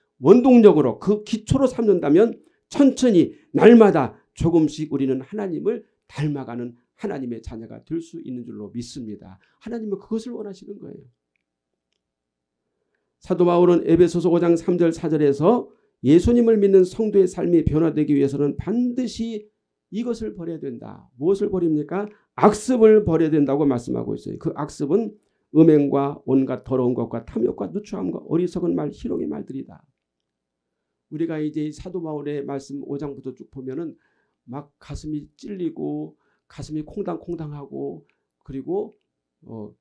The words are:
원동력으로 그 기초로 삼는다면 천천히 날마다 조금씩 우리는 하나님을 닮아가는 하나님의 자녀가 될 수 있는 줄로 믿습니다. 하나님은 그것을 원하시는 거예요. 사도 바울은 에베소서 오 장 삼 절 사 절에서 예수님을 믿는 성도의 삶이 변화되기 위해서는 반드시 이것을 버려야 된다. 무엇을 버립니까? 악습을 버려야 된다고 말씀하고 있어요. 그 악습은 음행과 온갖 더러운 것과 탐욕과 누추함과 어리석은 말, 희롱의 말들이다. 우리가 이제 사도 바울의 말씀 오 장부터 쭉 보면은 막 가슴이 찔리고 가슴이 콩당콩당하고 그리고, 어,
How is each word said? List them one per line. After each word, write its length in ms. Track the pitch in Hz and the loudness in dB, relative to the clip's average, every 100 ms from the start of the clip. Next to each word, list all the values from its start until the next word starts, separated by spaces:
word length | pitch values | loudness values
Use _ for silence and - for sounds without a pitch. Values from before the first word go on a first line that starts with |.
| _ - | _ 0
원동력으로 800 | 131 240 262 240 208 156 127 - | 6 6 8 8 8 6 2 -2
그 240 | 190 208 | -2 -2
기초로 420 | - 214 - 269 254 | -2 -6 -2 0 0
삼는다면 760 | - 214 175 143 170 233 - _ _ - | 0 0 0 4 4 4 -2 _ _ -6
천천히 680 | - 277 262 254 175 135 - _ | 2 4 4 2 4 2 -2 _
날마다 640 | - 214 233 208 156 120 - _ | 6 10 10 8 4 -2 -8 _
조금씩 580 | - 170 170 151 156 156 | -4 0 2 2 -2 -6
우리는 280 | 143 135 131 | -4 -2 -4
하나님을 640 | 127 208 196 156 202 233 - _ _ | -6 -10 -8 -6 -6 -6 -10 _ _
닮아가는 680 | - 151 139 120 120 123 120 _ _ | -6 -6 -6 -10 -12 -12 -14 _ _
하나님의 460 | 202 151 123 117 | -10 -8 -10 -12
자녀가 420 | - 113 113 113 | -14 -16 -16 -18
될 160 | - 165 | -10 -10
수 200 | 165 165 | -10 -16
있는 200 | - 123 | -14 -14
줄로 260 | 120 107 101 | -14 -16 -14
믿습니다. 680 | 117 120 139 110 101 92 92 _ _ | -12 -14 -14 -14 -14 -18 -20 _ _
하나님은 380 | 220 233 214 190 | -12 -10 -8 -10
그것을 340 | - 220 240 | -8 -10 -8
원하시는 460 | 233 208 185 196 208 | -14 -14 -16 -18 -18
거예요. 180 | 160 147 123 _ _ _ _ _ _ _ _ _ _ _ _ _ _ _ _ _ _ _ _ _ | -18 -20 -20 _ _ _ _ _ _ _ _ _ _ _ _ _ _ _ _ _ _ _ _ _
사도 240 | - 180 | -6 0
바울은 440 | 175 175 180 170 - | 2 4 4 4 4
에베소서 420 | 165 175 175 165 | 4 4 2 0
오 80 | 170 | 2
장 160 | 170 170 | 2 0
삼 220 | - 180 | 0 0
절 140 | 170 | 0
사 160 | 160 156 | 0 -2
절에서 600 | 151 143 143 175 240 - _ _ _ | 0 0 2 2 2 -2 _ _ _
예수님을 560 | 127 170 233 240 226 220 | 4 4 4 2 4 4
믿는 260 | 196 190 | 4 4
성도의 420 | 185 - 220 196 180 | 4 -2 0 2 2
삶이 360 | 180 170 170 | 0 2 2
변화되기 500 | 156 151 165 151 151 | 2 0 0 0 0
위해서는 420 | 139 139 139 147 - | 2 0 0 -4 -4
반드시 920 | 180 240 247 247 240 - 226 214 214 _ _ _ - | -4 -2 -2 -4 -6 -6 -8 -8 -12 _ _ _ -12
이것을 440 | 202 240 226 214 | -8 -6 -6 -8
버려야 240 | 180 165 160 | -10 -12 -10
된다. 500 | 139 117 107 98 _ 120 | -10 -12 -16 -20 _ -4
무엇을 340 | 160 202 208 | -2 0 -2
버립니까? 580 | 185 170 151 147 185 208 _ _ | -2 0 -2 -4 -6 -8 _ _
악습을 680 | - 214 - - 247 220 214 | 0 2 2 -2 4 6 6
버려야 260 | 175 160 156 | 4 0 2
된다고 340 | 156 135 139 | 2 0 0
말씀하고 500 | 143 120 127 120 107 | 0 -2 -4 -6 -6
있어요. 220 | 107 - - | -8 -10 -8
그 140 | - | -8
악습은 640 | - 147 - 143 202 214 - _ _ _ 151 | -8 -10 -8 -6 -4 -6 -12 _ _ _ 4
음행과 680 | 165 151 139 139 139 - - | 8 8 6 0 -2 -6 0
온갖 380 | 135 127 127 | 0 0 -6
더러운 300 | - 131 123 | -4 -2 0
것과 300 | 120 110 117 | -2 -6 -8
탐욕과 440 | 120 226 233 - 190 | -8 -4 -4 -4 -8
누추함과 520 | 185 202 202 185 - - | -10 -10 -8 -8 -8 -6
어리석은 460 | 165 180 175 175 | -4 -4 -4 -4
말, 160 | 170 147 | -4 -6
희롱의 360 | - - 170 151 | -8 -8 -8 -8
말들이다. 540 | 175 - 135 - 80 _ _ _ _ _ _ _ _ _ _ _ _ - | -10 -12 -14 -14 -20 _ _ _ _ _ _ _ _ _ _ _ _ -12
우리가 280 | 151 165 156 | -6 -6 -4
이제 320 | 151 156 151 | -6 -6 -8
사도 320 | 151 185 180 | -10 -12 -10
바울의 420 | 160 151 147 147 | -8 -10 -8 -8
말씀 380 | 143 139 139 139 | -8 -10 -12 -14
오 140 | - 143 | -10 -10
장부터 360 | 147 131 127 | -10 -12 -14
쭉 160 | 123 - | -16 -18
보면은 460 | 139 131 143 165 - _ _ _ _ | -16 -12 -10 -12 -14 _ _ _ _
막 280 | - 135 151 _ | -16 -16 -16 _
가슴이 500 | - 147 151 151 151 _ | -16 -14 -10 -12 -12 _
찔리고 800 | 220 190 165 - 147 151 156 _ _ _ _ | -14 -8 -8 -6 -8 -8 -10 _ _ _ _
가슴이 340 | - - 151 | -18 -12 -10
콩당콩당하고 1200 | 151 208 180 165 - 165 151 147 139 135 139 151 _ _ _ _ | -10 -10 -8 -10 -10 -10 -10 -12 -14 -10 -10 -12 _ _ _ _
그리고, 480 | - 135 139 196 226 _ _ _ _ _ | -16 -12 -8 -8 -8 _ _ _ _ _
어, 300 | - 113 104 _ | -18 -16 -16 _